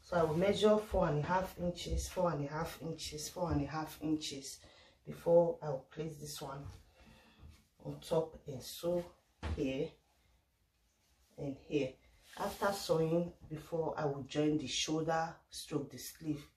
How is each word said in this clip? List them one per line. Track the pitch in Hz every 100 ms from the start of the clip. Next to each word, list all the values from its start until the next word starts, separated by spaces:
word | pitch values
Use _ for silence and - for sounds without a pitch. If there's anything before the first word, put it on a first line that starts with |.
| -
So | 175
I |
will | 160 156
measure | 196 208 214 214
four | - 190 165
and | 147
a | 143
half | 185 190 -
inches, | 175 175 - - -
four | - 175
and | 151
a | 143
half | 151 160 -
inches, | 165 156 - 147 -
four | 185 170
and | 147
a | 143
half | 160 156 -
inches | 156 156 - 135 - - - - - _ -
before | 147 - 170 170 -
I | 151
will | 135 -
place | - 165 147
this | 147 -
one | 139 143 143 - - _ - - - - - - _ _
on | 151 147
top | - 160 160 - -
and | 127
sew | - - 170 175 175 - _ _ -
here | - 262 269 - - _ _ _ _ _ _ _ _ _ _ _ _ _ -
and | 143 135 -
here. | 151 127 - - - - -
After | 202 - 202
sewing, | 202 - 160 160 170 170 - -
before | 151 - 165 156 -
I | 151
will | 139 127
join | 147 151 151
the | 127
shoulder | - - 156 156 160 165 - _
stroke | - - 147 135
the | 123
sleeve | - - 160 143 -